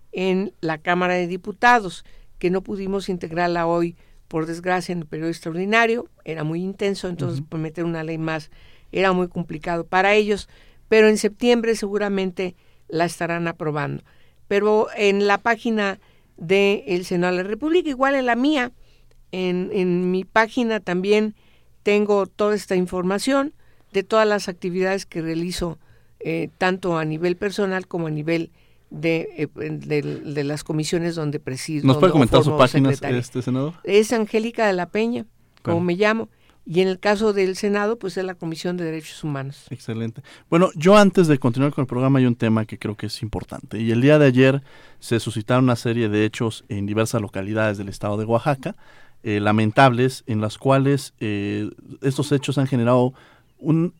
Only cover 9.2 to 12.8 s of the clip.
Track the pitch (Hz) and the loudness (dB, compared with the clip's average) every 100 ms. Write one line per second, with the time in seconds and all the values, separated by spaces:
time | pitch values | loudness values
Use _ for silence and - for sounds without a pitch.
9.2 | 175 175 165 156 180 170 165 185 196 214 | 0 -4 -8 -8 -6 -6 0 2 4 4
10.2 | 208 196 - - - - - 220 220 214 | 2 -2 -6 -20 -20 -20 2 6 6 6
11.2 | 208 - 240 233 226 214 202 202 202 196 | 0 0 2 4 2 -2 -2 -2 -2 -2
12.2 | 190 180 185 - _ - | -2 -4 -8 -10 _ -20